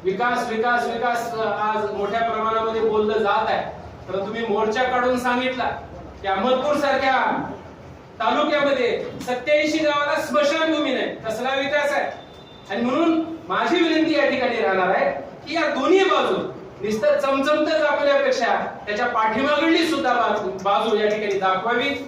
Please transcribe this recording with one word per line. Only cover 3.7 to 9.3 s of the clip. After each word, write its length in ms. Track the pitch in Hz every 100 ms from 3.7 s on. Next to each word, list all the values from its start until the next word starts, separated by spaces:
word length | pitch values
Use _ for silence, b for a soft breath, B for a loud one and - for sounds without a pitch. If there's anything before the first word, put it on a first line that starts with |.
| - - - -
परंतु 260 | 185 202
मी 80 | 233 226
मोर्चा 340 | 208 214 247
काढून 360 | 254 247 247 247
सांगितला 500 | 247 247 254 254 226 - - - - -
की 60 | 190
अहमदपूर 480 | 196 247 254 294 285
सारख्या 380 | 277 269 277 262 220 - - - - - - - - -
तालुक्यामध्ये 920 | 226 269 302 294 285 254 233 - - -
सत्याऐंशी 580 | 247